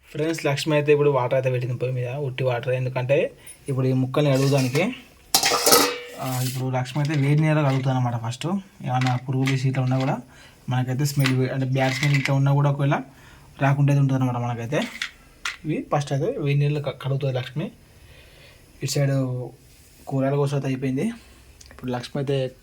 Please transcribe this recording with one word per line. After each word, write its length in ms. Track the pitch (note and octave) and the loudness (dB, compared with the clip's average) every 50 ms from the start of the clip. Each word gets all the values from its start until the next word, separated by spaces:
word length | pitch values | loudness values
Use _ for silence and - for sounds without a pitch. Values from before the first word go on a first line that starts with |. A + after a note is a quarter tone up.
| _ - - | _ -10 -6
ఫ్రెండ్స్, 260 | D3 D3+ D#3+ E3 D#3 - | -4 -2 -2 -2 -2 0
లక్ష్మి 260 | C#3+ C3+ - - D#3+ D3+ | -2 0 0 0 2 2
అయితే 140 | D3 C#3+ D3 D3 | 2 4 4 4
ఇప్పుడు 140 | C#3+ D3 D3 C#3 | 4 4 2 2
వాటర్ 220 | B2+ B2 B2 C3+ | 2 0 2 0
అయితే 120 | C3+ B2 C3 B2+ | 0 2 0 -2
పెట్టింది 220 | B2 C3 - B2 A2 | -2 -2 -4 -4 -4
పొయ్యి 140 | B2 B2+ C3 | -2 -2 -2
మీద, 140 | B2+ B2 B2 B2 D3 D3 | -4 -4 -4 -4 -4 -6
ఉట్టి 160 | B2+ B2+ - C3+ | -6 -4 -2 -2
వాటర్. 260 | B2+ B2 A#2+ A#2 B2 B2+ B2+ | -2 -2 -2 -2 -2 -2 -2
ఎందుకంటే 360 | C3 B2+ B2+ - B2 B2 C#3 D#3+ G#3+ - - - - - - - - - | -2 -2 -2 -4 0 2 2 2 2 -2 -6 -14 -20 -20 -20 -14 -8 -4
ఇప్పుడు 160 | C3+ C3 C3 C3 | -2 0 2 2
ఈ 20 | C3 C3 C3 | 2 2 0
ముక్కల్ని 260 | C3 C3 D3+ D3+ D3 C3+ | 2 2 2 2 4 4
కడుగుదానికి, 500 | C3 C3+ C#3 C#3 C3+ C3 B2+ B2 D3+ F#3 B3 B3+ - - - - - - - - - - - - - - - - - - - - - - - - - C3+ | 4 4 4 4 2 2 2 0 0 0 0 -4 -8 -16 -20 -20 -20 -10 -2 -2 0 2 2 0 4 4 6 6 6 4 2 -2 -8 -12 -14 -12 -8 -6
ఆ, 20 | C3 C3 B2+ B2+ | -4 -4 -4 -4
ఇప్పుడు 200 | B2+ B2+ C3 C3 C3 B2+ | -4 -4 -4 -4 -2 -2
లక్ష్మి 220 | B2+ B2+ - - D3+ | -2 -4 -2 -2 -2
అయితే 140 | C#3+ C#3+ D#3+ C#3+ C3+ | -2 0 0 2 2
వేడి 160 | C#3 D3 D3+ D#3 | 4 4 4 4
నీళ్ళు 200 | D#3 D3+ D#3 D3 | 4 2 2 2
కడుగుతుంది 260 | C3+ C3+ C3 B2+ C#3 C3 | 2 2 2 0 0 0
అనమాట 220 | C3 B2+ B2 A#2 A#2 A2+ | 2 0 0 -2 -2 -4
ఫస్ట్. 220 | A#2+ A#2+ - - E3 G3 G3 - - - - - | -6 -8 -4 -4 -4 -4 -4 -6 -10 -18 -10 -6
ఏమన్నా 260 | C3+ B2+ B2+ B2+ B2+ B2+ B2+ - | -2 0 0 2 0 0 -2 -2
పురుగు 200 | - C3 C3 C3+ C3+ | -2 -2 0 0 0
గీసి 180 | C3+ B2+ C3 C3 | 0 0 0 0
ఇట్లా 120 | B2+ C3 C3 | 0 0 0
ఉన్నా 100 | B2+ C3 C3 C3 | 2 2 0 0
కూడా 120 | C#3 F#3 A#3+ - - - - - - - - - - | 0 -2 -4 -8 -16 -20 -20 -20 -20 -20 -14 -6 -4
మనకైతే 340 | B2 B2 B2+ B2+ B2+ C3 D3 C#3+ | -2 -2 0 -2 -2 -2 -2 0
స్మెల్ 240 | - C#3+ C3+ C3 C3 B2+ | 0 0 2 2 2 2
వే-, 120 | B2+ B2 B2+ | 0 0 0
అంటే 120 | C3+ C3 C3 C3 | -2 -2 0 2
బ్యాడ్ 180 | C3 C3 C3 C3 | 2 2 0 0
స్మెల్ 180 | - D3 C#3+ C#3+ C#3 | 0 2 2 2 2
ఇట్లా 140 | C3+ - C#3 C#3 | 2 2 2 4
ఉన్నా 140 | C#3 C#3 C#3 C#3+ | 4 4 4 4
కూడా 120 | C#3 C#3+ C#3 | 4 2 2
ఒకవేళ 220 | C#3+ C#3+ C#3 D#3+ A3+ C4 - - - - - - - - - - - C#3+ | 2 2 0 0 0 -2 -10 -18 -20 -20 -20 -20 -20 -20 -20 -4 0 2
రాకుండా 240 | C3+ C#3+ C#3+ C#3+ C#3 C#3+ | 2 4 4 4 4 4
అయితే 100 | C#3+ C#3 | 4 4
ఉంటుంది 140 | C3 C3+ C3 | 2 2 2
అనమాట 160 | C3 B2 A#2+ A#2+ A#2+ | 0 0 0 -2 -4
మనకైతే. 340 | A#2 A#2 A2+ A#2 A2+ C#3+ E3+ A#3 - - - - - - - - - - - - - - - - | -4 -6 -6 -6 -4 -2 -2 -2 -4 -8 -10 -12 -12 -12 -20 -20 -20 -20 -10 -10 -10 -10 -8 -6
ఇవి 160 | D#3 D#3 C4 - - | -4 -4 -4 -2 -2
ఫస్ట్ 220 | - D3 - - D3 | -2 -2 0 -2 -2
అయితే 160 | C3+ D#3 G#3+ C#4 G#3 D3+ | -2 -2 -2 -2 -2 -2
వేడి 140 | C#3+ C#3+ C#3+ C#3+ | 0 2 2 2
నీళ్ళు 180 | C#3+ D3 D3+ C#3 | 2 0 -2 -4
క-, 100 | C3 - - - | -6 -8 -6 -6
కడుగుతుంది 320 | C3+ C3+ C3+ C#3 C3+ B2+ B2 | -4 -4 -2 -2 -2 -4 -4
లక్ష్మి. 280 | B2 - - D3+ - - - - - - - - - - - - - - - - - - - - - - - - | -6 -6 -6 -8 -8 -8 -10 -18 -20 -20 -20 -20 -20 -20 -20 -20 -20 -20 -20 -20 -20 -20 -20 -20 -20 -20 -14 -10
ఇటు 120 | - C3+ - | -8 -4 -2
సైడ్ 200 | D3 C#3+ C3+ C#3 C3+ C3 B2+ B2 B2 B2 A#2+ - - - - - - - - - - - - | 0 0 0 0 0 -2 -2 -4 -6 -8 -10 -14 -18 -20 -20 -20 -20 -20 -20 -20 -18 -10 -4
కూరగాయల 260 | C#3 C3+ C3 C3+ C#3+ C#3+ C#3+ | -2 0 0 2 2 0 0
కోసం 140 | C#3 D3 C#3 | 0 -2 -2
అయితే 100 | C#3 C3+ | -2 -2
అయిపోయింది. 360 | C3 B2+ C#3 C3 B2+ C3+ F3 A3+ A#3 - - - - - - - - - - - - | -4 -2 -2 -2 -2 -2 -2 -4 -6 -8 -18 -20 -20 -20 -20 -20 -20 -20 -20 -20 -18
ఇప్పుడు 180 | - - B2+ B2 | -10 -6 -6 -6
లక్ష్మి 220 | B2 - - - D3 C#3 | -6 -6 -6 -6 -4 -2
అయితే 160 | C3+ C#3 C3+ C3 B2 - - | -2 0 -2 -2 -4 -6 -12